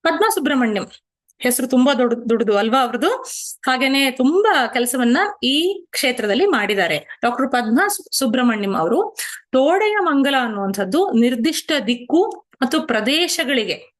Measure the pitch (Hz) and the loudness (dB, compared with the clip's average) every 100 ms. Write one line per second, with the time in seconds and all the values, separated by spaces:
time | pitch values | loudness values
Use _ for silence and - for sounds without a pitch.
0 | 320 311 427 392 294 277 233 202 - - | 0 2 2 2 0 0 0 -2 -8 -16
1 | _ _ _ _ 247 240 247 254 269 262 | _ _ _ _ -2 0 2 4 4 2
2 | 247 240 233 226 220 202 220 262 247 233 | 0 -2 -2 0 2 2 2 2 0 0
3 | 381 508 - - - - - 254 269 269 | -2 -2 -8 -12 -14 -6 -2 0 0 2
4 | 269 254 262 359 427 320 233 240 240 262 | 0 2 2 4 2 2 0 -2 -2 0
5 | 233 262 403 - 247 285 359 370 - - | 2 2 0 -2 -2 0 0 -4 -8 -4
6 | 262 247 214 208 403 262 202 202 170 147 | -2 -2 -2 2 2 0 0 0 0 -2
7 | - - 233 240 269 247 220 240 403 403 | -6 -4 -2 -2 -2 0 2 2 2 -2
8 | - - 262 254 247 214 196 185 165 254 | -6 -2 0 2 0 0 -2 -2 0 0
9 | 466 - - - _ 262 277 381 427 415 | -2 -6 -12 -12 _ 2 4 2 2 0
10 | 349 277 277 269 233 202 196 196 190 277 | 0 2 2 0 -2 -4 -4 -4 -2 0
11 | 392 226 240 247 269 311 - 294 214 240 | 2 2 2 2 -2 -2 -4 -4 -2 -4
12 | 247 311 440 - _ _ 254 311 - 220 | 0 2 2 -4 _ _ -2 -2 -2 -2
13 | 214 311 349 - 269 262 196 143 - | 0 0 -2 -2 -2 -2 -2 -8 -12